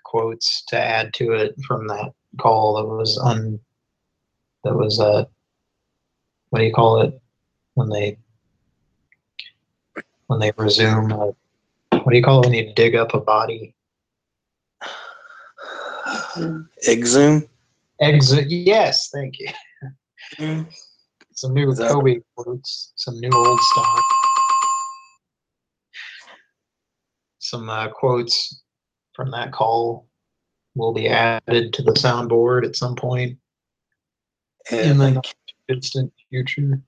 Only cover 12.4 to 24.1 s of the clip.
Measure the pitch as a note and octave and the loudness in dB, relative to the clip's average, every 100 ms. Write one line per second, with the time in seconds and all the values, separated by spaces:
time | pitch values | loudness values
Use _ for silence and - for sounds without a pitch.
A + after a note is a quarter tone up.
12.4 | B2 A#2 A2 - A#2 A#2 A#2 A2+ - G#3+ | 6 2 0 2 4 4 0 -2 0 0
13.4 | A3 A2+ A2 _ _ _ _ _ _ _ | 0 -6 -12 _ _ _ _ _ _ _
14.4 | _ _ _ _ - - - - - - | _ _ _ _ -16 -16 -18 -20 -20 -20
15.4 | - - - - - - - - - F3 | -20 -20 -16 -14 -12 -10 -8 -6 -8 -6
16.4 | E3 D#3+ D#3+ _ - A#2 A#2+ B2+ C#3+ D3+ | -6 -8 -12 _ 0 2 4 6 6 4
17.4 | D3+ _ _ _ _ - D3+ D3 C3 C#3+ | 0 _ _ _ _ -2 4 6 6 4
18.4 | C#3+ F3 F3+ G#3+ F3+ - - C#3+ C3+ C3 | 2 0 2 4 2 0 -6 -8 -10 -12
19.4 | - - - _ C3+ C3+ _ _ - - | -14 -16 -20 _ -20 -20 _ _ -20 -10
20.4 | D#3 D#3+ D#3+ - - _ _ _ _ - | -6 -6 -8 -14 -20 _ _ _ _ -10
21.4 | C3 C3 C#3+ B2+ A#2 D3 C3+ A#2+ - - | -2 2 2 2 2 4 4 2 -2 -14
22.4 | A#2+ B2+ - - - - - A#2 B2 - | -10 -10 -10 -14 -14 -12 -10 -8 0 2
23.4 | - C6+ C6+ C6+ C6 C6+ C6 | 4 2 2 0 0 0 0